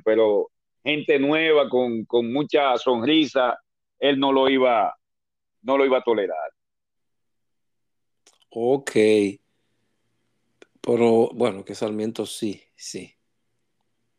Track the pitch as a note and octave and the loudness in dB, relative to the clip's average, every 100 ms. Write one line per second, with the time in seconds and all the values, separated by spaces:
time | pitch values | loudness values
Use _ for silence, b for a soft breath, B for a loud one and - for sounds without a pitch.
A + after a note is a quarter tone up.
0 | A2 A2 G#2+ G2+ F2+ _ _ _ C3 D3+ | 0 2 2 2 -2 _ _ _ -6 -4
1 | D3 C#3+ C#3 D#3 D#3+ D3+ B2+ B2+ B2 A2+ | 0 0 2 0 2 2 2 0 -2 -4
2 | G#2 A#2+ A#2 C3+ D3+ D3+ C#3 A#2+ C3 A#2+ | -2 -2 -2 -4 -2 0 2 0 0 -2
3 | A#2+ D#3+ C3+ C3 B2 - _ _ _ - | 2 2 2 0 -2 -2 _ _ _ -4
4 | C#3 C3+ C#3 C3+ C3+ C3+ B2+ A2+ F#2 - | -2 0 2 2 2 2 2 2 0 -4
5 | _ _ _ _ _ _ A#2 C#3 C3+ B2+ | _ _ _ _ _ _ -2 0 2 2
6 | A#2+ G#2+ F#2+ D#2 C#2 _ _ _ _ _ | 0 -2 -2 -6 -10 _ _ _ _ _
7 | _ _ _ _ _ _ _ _ _ _ | _ _ _ _ _ _ _ _ _ _
8 | _ _ _ _ _ A2+ A#2+ C#3 C#3+ A#2 | _ _ _ _ _ -4 -2 -2 -2 2
9 | G#2+ G#2+ G2+ G#2 _ _ _ _ _ _ | 4 4 0 -4 _ _ _ _ _ _
10 | _ _ _ _ _ _ _ _ - A#2 | _ _ _ _ _ _ _ _ -4 0
11 | A#2 A2+ A#2+ - A#2+ G2 F#2+ G2+ A2 G#2+ | 4 4 2 0 -4 -4 -12 -8 -6 -4
12 | A2 A2+ G#2 - A2 - _ _ - F#2+ | -6 -6 -10 -8 -8 -8 _ _ -16 -16
13 | - _ _ _ _ _ _ _ _ _ | -16 _ _ _ _ _ _ _ _ _
14 | _ | _